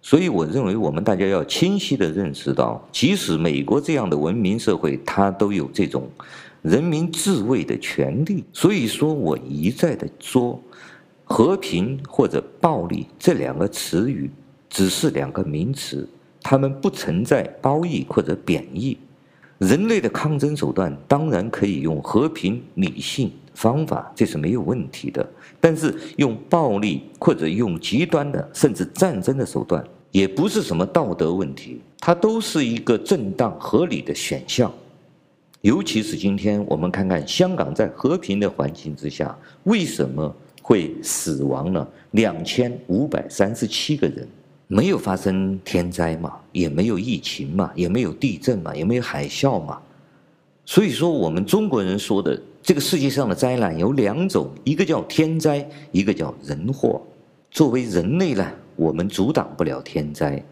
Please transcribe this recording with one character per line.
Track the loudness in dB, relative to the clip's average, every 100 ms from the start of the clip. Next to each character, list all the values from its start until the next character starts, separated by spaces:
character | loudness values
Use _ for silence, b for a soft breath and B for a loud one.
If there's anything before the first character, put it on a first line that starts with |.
所 | 4 2
以 | 4
我 | -2 -2
认 | -2
为 | -2 -2
我 | -2
们 | -2
大 | -2
家 | 0 0
要 | 0
清 | -2 -2 0 0
晰 | -2 -2
地 | -2
认 | -2 -6
识 | -6 -4
到， | -2 -2 -4 -10
即 | 0 0 0
使 | 0 0
美 | 0 0
国 | 0 0
这 | 2 -2
样 | 0
的 | 0
文 | 0
明 | 0 0 0
社 | 0 0
会， | 0 -2 -4
它 | 0 0
都 | 2 0
有 | 0 -2
这 | 0 0
种 | 0 -6 -14 B B B B
人 | 2 2
民 | 2 0 0
自 | -2 0 2
卫 | 2 0 0
的 | -4
权 | -4 -2 0 0
利。 | 0 -2 -6
所 | 0 2
以 | 2 -2
说 | 0 -2
我 | 0 -2 -2
一 | -4 -2 -2
再 | 0 -2 0
地 | -8 -10
说， | 0 0 0 -6 -14 B B B B _ _
和 | 4 4 4
平 | 0 -2 -2 -4 -4
或 | 2 2
者 | 2 -4 0
暴 | 0 2 -2
力 | -4 -8 0
这 | 2
两 | 2 -2 -2
个 | -2
词 | -2 -2 0 0
语 | -2 -6 -10 -20 _ _
只 | 0 0
是 | 2 0
两 | 0 -4
个 | -4
名 | -2 -2 -2
词， | -4 -6 -8 -8 -14 _ _
它 | 2 4
们 | 4 0
不 | -2
存 | -2 -2 -2
在 | 2 2 0 -2
褒 | 0 0 0
义 | -2 0
或 | 0
者 | 0 -4 0
贬 | -2 -2
义。 | -6 -4 -6 -12 _ b b b b
人 | 4 4 4
类 | 2
的 | 2
抗 | -2 -2 0
争 | 0 0
手 | -2
段 | 0 -2 -4 2
当 | 2 2
然 | 0 -2
可 | 0 0
以 | 0
用 | -2 -2
和 | 0 2 2
平 | 0 -4 -4 -6 -2
理 | -2 -2
性 | -8 -4 -4 -6 -20
方 | 0 2 2 0
法， | -4 -6 0
这 | 0
是 | 2
没 | 0
有 | 0
问 | -2 -2 -4
题 | -8 -6
的， | -4 -6 B B B
但 | 2 4
是 | 0 -2 B 0
用 | 0 0 0
暴 | 2 4 2
力 | 0 0 -6 0
或 | 2 2
者 | 0
用 | 0 0 -2
极 | 0 0 2
端 | 0 0
的 | -4 -6
甚 | 2 2
至 | 2 -6
战 | 2 2 2
争 | -2 0
的 | -2
手 | -4 -2
段， | -2 -2 -18 _
也 | 2 2
不 | 2 0
是 | 0
什 | 0
么 | -2 2
道 | 2 0
德 | 0 0
问 | 0 -4
题， | -6 -14 -18 -18 -6
它 | 0 2
都 | 2 0
是 | -2 0 0
一 | 0
个 | 2 2
正 | 4 0 0
当 | 0 -2 -2
合 | 0 2 2
理 | -2
的 | -4 -6
选 | -4 -6 -4
项。 | 0 0 -2 -20 -20 _ _ _ _ _ _
尤 | 2 2
其 | 0 -2
是 | -2 -2
今 | -2 0
天 | 0 0 0
我 | -2
们 | -2
看 | 0 0
看 | 0 -2
香 | 0 2
港 | 2 -2 0
在 | -2
和 | 0 0 0
平 | 0 0
的 | 0
环 | 0 -4
境 | -4 -12 -8
之 | -8
下， | -6 -6 -8 B B 0
为 | 2
什 | 0 -2 -2
么 | -2 -4 -6 -20 -20
会 | 2 2 4 -6
死 | -6 -4 -2 -2
亡 | 0 0 0
了 | -2 -4 B B
两 | 2 4 0 -4
千 | 0 0 -2 -2
五 | 0 2
百 | -2 -4
三 | 0 0
十 | 0 -4
七 | -2 -2 0
个 | 0
人？ | -2 -12 -18 _ _ _
没 | 2 2
有 | 2
发 | 0 0
生 | 0 2 0 -2 0
天 | 0 0
灾 | 0 -2 0
嘛， | -6 -10 -6
也 | 0 0
没 | 2 2
有 | 0
疫 | -2 -4
情 | -4 -8 -4 -2
嘛， | -2
也 | -2 0
没 | 0
有 | 0
地 | 0 -2 0
震 | 0 -2
嘛， | -4 -4
也 | 0
没 | 0
有 |
海 | -2 -6 -6
啸 | 0 2 2 -4
嘛。 | -12 -14 b b b b b _ _
所 | 2 4
以 | 4
说 | 2 0
我 | 2 0
们 | 0
中 | 2 2 2
国 | 0
人 | 0 -2
说 | 0 0
的 | 2 -2 -6 -12
这 | 0 2
个 |
世 | 2 0
界 | 0
上 | 0 0
的 |
灾 | 2 0 2
难 | 0 2
有 | 2
两 | 2 2 2 0
种， | 0 -2 -4
一 | -2 0
个 | 2
叫 | 0 0
天 | 0 2 2
灾， | 2 0 -4 B B
一 | 0
个 | 2
叫 | 0 -4 -8
人 | -10 -6 -4
祸。 | 0 0 0 -6 -20 _ _ _
作 | 2 4
为 | 4 2
人 | 0 2 2
类 | 2 0
呢， | -2 -6 -14 0
我 | 0
们 | 0 -2
阻 | 0 2
挡 | 2 -2 -2
不 |
了 | -2 -2
天 | -6 -6 -6
灾 | -2 -2 -2 -8